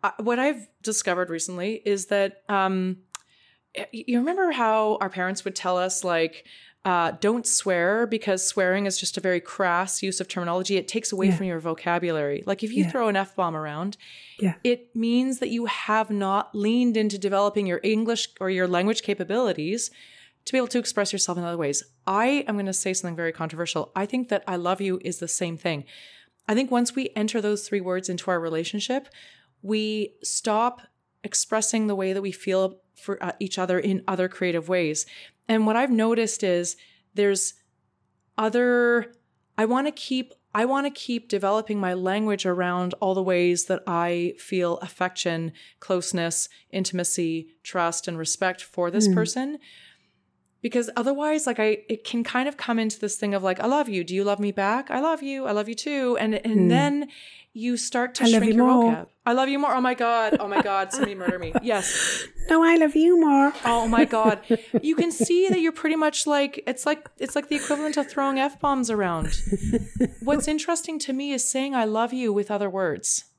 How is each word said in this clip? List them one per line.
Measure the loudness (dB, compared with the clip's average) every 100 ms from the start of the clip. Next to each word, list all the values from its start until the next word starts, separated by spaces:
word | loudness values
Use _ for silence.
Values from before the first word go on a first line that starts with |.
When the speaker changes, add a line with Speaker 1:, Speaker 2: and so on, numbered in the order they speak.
Speaker 1:
uh, | -4 -2
what | -2 2
I've | 0 -2 -10 _
discovered | -4 -2 0 -2 -2
recently | -4 -6 -4 -6 -4 -2
is | -2 0
that, | 0 0 -4 -2
um, | 0 2 0 -2 -4 _ -18 _ _ _ _ _ -12
y-, | -12
you | -10 -2 0
remember | 2 2 0
how | 2 2 2 2 0
our | -2
parents | -2 -4 -4
would | -6 -4
tell | -2 0
us, | 0 -2
like, | -2 0 0 -4 -20 -20 -20 _ 0
uh, | 2 0 0
"Don't | 0 0 0
swear | 0 2 2 2 2 0
because | 0 0 0 0
swearing | 2 2 2 0
is | -2
just | -4 -2
a |
very | 0 0
crass | -2 -2 0 2 0 -4
use | -4 -4
of | -6
terminology. | -4 -2 -2 0 -2
It | 0
takes | -6 -4
away | 0 2
Speaker 2:
Yeah. | 2
Speaker 1:
from | -2
your | -4
vocabulary." | -4 -4 -2 0 0 -2 -2 -4 -4
Like, | -4
if | -2
you | 0 0
Speaker 2:
Yeah. |
Speaker 1:
throw | 0 0
an | 0
F-bomb | -2 -2 -2 -2
around, | -8 -6 -8 -8 -20 -20 -20 -2
Speaker 2:
Yeah. | -2 2
Speaker 1:
it | 0 0 -2 -4
means | 2 2 2 -2
that | -2
you | -2 -2
have | -4 0 0 0
not | -2 0 0 -2 -2
leaned | 2 4 2 2
into | 0 0
developing | 0 2 2 2 0
your | 0
English | 0 0 0 -2 -4 -4
or | -2
your | 0 2
language | 2 2 0
capabilities | -2 -4 -2 0 0 -2 -4 -4 -6 -10 -20 -20 -20 _ -2
to |
be | -2
able | 0
to | -2
express | -2 -2 -2
yourself | -2 -2 -2
in |
other | -4 -2
ways. | -2 -2 -6 _ -2
I | 2 2 2 0
am | -2
gonna | -2
say | -2 -2
something | -4 -4 -4
very | -4
controversial. | -4 -8 -4 -4 -4 -4
I | -4 -2
think | -4 -2
that | -2 -2
"I | -2
love | -2 0
you" | -2 -2
is | -4 -8
the | -6
same | -4 -4 -4
thing. | -4 -4 -8 -20 -20 -20 _ _ 0
I |
think | 0 2
once | 0 0 -2
we | -4 -2
enter | -2 0
those | -2 -2 -2
three | -4
words | -2 -4 -4
into | -6 -2
our | -2
relationship, | 0 -4 -4 -6 -4 -4 -4 -20 -20 -20 _ _
we | -2 -2 0 -2 -4 _
stop | -6 -4 0 2 0 -2 -20 _ _ _
expressing | -6 -4 -2 -2 0 0 0
the | 0
way | -2
that | -2
we | -4
feel | -6 0 2 0 -4 _ -16
for, | -10 -6
uh, | -6 -6
each | -6 -4
other | 0 0
in | 2 0 -2
other | -2 -2
creative | -2 -2 -2 0
ways. | 0 0 -2 -6 -12 -20 _ 0
And | 2 4
what | 2
I've | 2
noticed | 2 2 2 0 0
is | 0 2 0 -8 -18 _ _ 0
there's | 2 2 -2 -8 _ _ _ _ _ _ _ -2
other, | 0 2 4 4 4 2 0 _ _ _ _ -2
I | 2
wanna | 2 0
keep, | -4 -4 -4 -4 -14 _
I | 0 2
wanna | 2 -2
keep | -6 -6 -6 -2
developing | 0 2 0 0 -2
my | 0
language | 0 0 0 0 0 0
around | 0 0 0 -2 -2
all | 0
the | 0
ways | 2 4 4 2 0
that | -2 0
I | -2 0 0 -4 -6
feel | -4 -2 0 -2
affection, | -8 -4 -4 -2 -4 -2 -6 -10 -20 _
closeness, | -4 -2 0 -2 -2 -2 -6 -10 _
intimacy, | -4 -4 -2 -2 -2 -2 -4 -8 _
trust, | -8 -2 -2 -2 -8
and | -6
respect | -4 0 0 -2
for | -8 -2 0
this | 4 4
Speaker 2:
Mm. |
Speaker 1:
person. | 4 2 -2 -4 -8 -14 -20 -20 _ _ _ _ _ _ _
Because | -2 -2 -2 -2
otherwise, | 0 0 0 0 0
like, | 0
I, | 2 0 -4
it | -8
can | -4 -4
kind | -2 -2 -2
of | -4
come | -2 0
into | 0 -2
this | -6 -4
thing | -2 0
of, |
like, | 0 0
"I | 2
love | 2 0
you. | -2
Do | -2 -2
you |
love | 0 0
me | 0
back? | 0 0 0 -2
I | -2
love | 0 -2
you. | -4 -6 -2
I |
love | -2 -2
you | -6
too." | -4 -2 0 0
And, | 0 -2
and | 2 4
Speaker 2:
Mm. | 6
Speaker 1:
then | 6 4 0 -4 -12 -20 -20 -18
you | -6 -2 -2
start | -2 -2 -2 2
to |
Speaker 2:
"I | 6
love | 6
Speaker 1:
shrink | 6
Speaker 2:
you | 6
Speaker 1:
your | 6
Speaker 2:
more." | 6 6
Speaker 1:
vocab. | 2 -6 _ 0
"I |
love | 2 2
you | 2
more." | 2 2
Oh |
my | 0
God. | 0 2 2 2 2
Oh | 2
my | 0
God. | 0 0 -2
Somebody | -2 -4
murder | -2 -4 -4
me. | -2 -2
Speaker 2:
<laughs> |
Speaker 1:
Yes. | 0 -2 -2 -2 -2 -4 -8 -6 2
Speaker 2:
"No, | 4
I | 6 6
love | 6 6
you | 6 6
more." | 6 6 4 2 0
Speaker 1:
Oh | 2 4
my | 4
God. | 4 4 4 2 0
Speaker 2:
<laughs> | 0 2 0
Speaker 1:
You | 2 2
can | 0
see | 0 2 4 4
that | 4
you're | 2
pretty | 0 0 2
much | 0 0 0
like, | 2 0 -2 -6
it's | -2 -2
like, | -2 -6 _
it's | -4 -4
like | -2
the | -4
equivalent | 0 -2 0 -2
of | -2
throwing | -2 0 0
F-bombs | -2 0 0 0 0
around. | 0 0 0 0 0 0 -2 0 0
Speaker 2:
<laughs> | -2 -2 -2 -2
Speaker 1:
What's | 0 0 2
interesting | -2 0 -4 -4 -6
to | -4
me | -4 -2
is | -2 -2
saying | -2 -2 0
"I | 0
love | 0 -2
you" | 0 0
with | 0 0
other | -2 -2
words | -2 -2 -2 -2 -4 -4